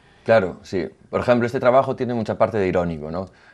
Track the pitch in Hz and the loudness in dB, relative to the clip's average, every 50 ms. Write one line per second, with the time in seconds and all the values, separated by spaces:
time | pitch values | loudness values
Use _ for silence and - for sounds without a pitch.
0 | _ _ _ _ - - 113 110 98 87 78 - - - - 92 80 - - _ | _ _ _ _ 0 2 4 4 4 0 -4 -10 -12 -8 -6 -6 -6 -6 -8 _
1 | _ _ - 98 - - 123 120 120 120 120 131 - 127 120 135 135 131 123 - | _ _ -4 -2 2 2 2 2 2 -2 -2 0 2 4 4 4 2 2 -2 -4
2 | 131 117 123 117 107 104 107 - 113 107 104 107 98 92 87 92 87 85 82 76 | -4 -4 -4 -4 -4 -4 -2 0 0 0 0 0 0 2 2 0 0 -2 -4 -6
3 | 73 76 82 87 95 90 - _ _ - | -8 -8 -8 -8 -8 -10 -12 _ _ -20